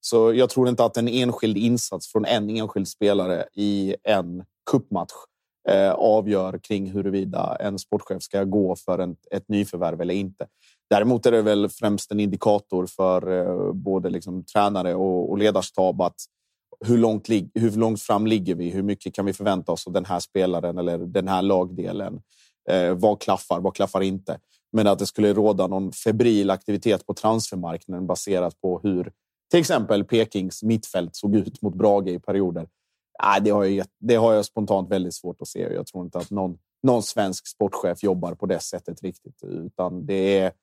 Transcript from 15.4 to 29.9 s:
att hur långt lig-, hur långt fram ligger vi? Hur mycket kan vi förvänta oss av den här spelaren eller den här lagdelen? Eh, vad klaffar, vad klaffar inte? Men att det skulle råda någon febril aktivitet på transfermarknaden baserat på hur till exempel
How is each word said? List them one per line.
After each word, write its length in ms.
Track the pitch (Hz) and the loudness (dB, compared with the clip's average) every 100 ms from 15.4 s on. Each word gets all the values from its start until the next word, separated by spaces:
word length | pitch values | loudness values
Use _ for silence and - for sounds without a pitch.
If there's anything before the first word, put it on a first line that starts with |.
| 107 98 92 - 92 87 | 2 2 -2 0 0 2
att 140 | 90 - - _ _ _ _ - 107 | -2 -4 -20 _ _ _ _ -14 2
hur 120 | 120 | 4
långt 320 | 117 110 - | 4 2 0
lig-, 220 | 110 87 | -2 0
hur 180 | - 113 | 0 0
långt 300 | 107 113 104 | 2 0 0
fram 260 | - 104 110 | 0 0 2
ligger 280 | 110 90 87 | 0 0 -4
vi? 140 | 87 | -4
Hur 140 | 92 | -4
mycket 300 | 98 98 95 - | -4 -4 -6 -4
kan 100 | 98 | -4
vi 80 | |
förvänta 380 | 92 101 95 85 | -2 -2 -2 -2
oss 160 | 85 - | -6 -2
av 60 | |
den 120 | 90 95 | -4 -2
här 140 | 90 | -6
spelaren 580 | - 98 92 87 85 87 | -4 -2 0 0 -4 -4
eller 200 | 87 85 | -4 -4
den 300 | 87 95 92 | -4 -4 -2
här 140 | 92 | 0
lagdelen? 800 | 98 95 90 90 90 92 95 92 _ _ _ _ - | 2 2 0 -6 -8 -8 -8 -12 _ _ _ _ -2
Eh, 240 | 92 90 | 2 2
vad 280 | 90 104 101 | 4 2 2
klaffar, 380 | - 95 - 87 | 0 -2 0 -2
vad 160 | 95 - | -2 0
klaffar 260 | 95 95 | -2 0
inte? 380 | 95 95 - - _ _ _ | 0 -2 -6 -10 _ _ _
Men 160 | 113 101 | 2 4
att 120 | 95 | 2
det 60 | 98 | 0
skulle 280 | - 104 | 2 2
råda 340 | 101 107 98 92 | 4 4 2 0
någon 240 | 95 95 | 0 -4
febril 580 | - - 110 117 107 98 | -2 -2 2 4 4 2
aktivitet 560 | 95 - 101 113 95 - | 0 -2 -2 2 0 0
på 60 | |
transfermarknaden 960 | 101 110 113 107 92 85 82 - 90 90 | -2 0 0 -2 -8 -6 -8 -8 -8 -4
baserat 540 | 87 - 95 90 - | -4 -2 0 -2 -4
på 180 | 95 87 | -4 -2
hur 280 | 104 90 87 _ _ _ _ | -2 -2 -4 _ _ _ _
till 80 | 175 | 2
exempel 440 | 160 160 101 | 4 0 2